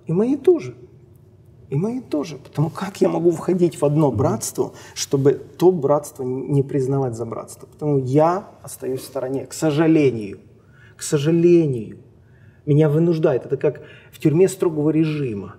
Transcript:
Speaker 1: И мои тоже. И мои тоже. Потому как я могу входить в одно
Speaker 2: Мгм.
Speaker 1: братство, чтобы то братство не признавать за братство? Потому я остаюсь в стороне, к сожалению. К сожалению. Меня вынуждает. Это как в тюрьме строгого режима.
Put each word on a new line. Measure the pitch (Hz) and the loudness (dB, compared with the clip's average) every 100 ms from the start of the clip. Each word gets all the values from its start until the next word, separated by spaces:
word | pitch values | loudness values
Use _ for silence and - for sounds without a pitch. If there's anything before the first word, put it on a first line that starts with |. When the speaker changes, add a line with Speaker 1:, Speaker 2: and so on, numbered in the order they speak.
| - | -4
Speaker 1:
И | |
мои | 170 240 285 | -2 0 2
тоже. | - 330 127 117 - - - - - _ - - - | 2 2 0 -14 -20 -20 -20 -20 -20 _ -20 -20 -8
И | 147 | -4
мои | 208 254 | -2 -4
тоже. | - 302 196 147 | -6 -6 -6 -12
Потому | - - 160 | -10 -4 -4
как | - 190 - | -4 -10 -2
я | 180 | 0
могу | 165 170 | 2 0
входить | 165 - 180 170 - | 0 -2 0 0 2
в | |
одно | 147 147 147 | 0 2 2
Speaker 2:
Мгм. | 110 | 2
Speaker 1:
братство, | 151 214 - - - - - | 0 0 -6 -6 -6 -6 -18
чтобы | - - 139 139 135 - - | -12 -4 2 2 0 -6 2
то | 180 | 2
братство | 180 135 147 - - | 4 0 0 -2 -8
не | 127 131 135 143 | -6 -6 -2 0
признавать | 135 143 127 139 131 | 0 -2 -2 -2 -2
за | 113 113 | -6 -8
братство? | 110 - - - | -10 -12 -18 -20
Потому | - 151 139 | -6 -2 0
я | 127 143 160 185 208 - | 2 2 2 0 -6 -18
остаюсь | - - 127 131 | -20 -10 -8 -8
в | |
стороне, | - - 135 135 - | -8 -8 -6 -6 -8
к | |
сожалению. | - 160 143 160 160 139 113 101 107 - - _ - - - | -4 -2 2 4 4 4 0 -8 -12 -20 -20 _ -20 -20 -14
К | |
сожалению. | - 151 147 170 170 175 156 123 104 - - _ _ - - _ - | -4 -2 2 4 6 6 4 -2 -8 -16 -20 _ _ -20 -20 _ 0
Меня | 147 156 | 4 4
вынуждает. | 151 170 160 160 123 - | 2 2 2 0 0 -4
Это | 135 | -2
как | 156 - - - - | -2 -4 -14 -20 -20
в | - | -2
тюрьме | 160 151 190 | 0 4 2
строгого | 185 180 151 147 | 2 -2 0 0
режима. | 156 156 151 131 101 95 | 0 0 -2 -6 -6 -10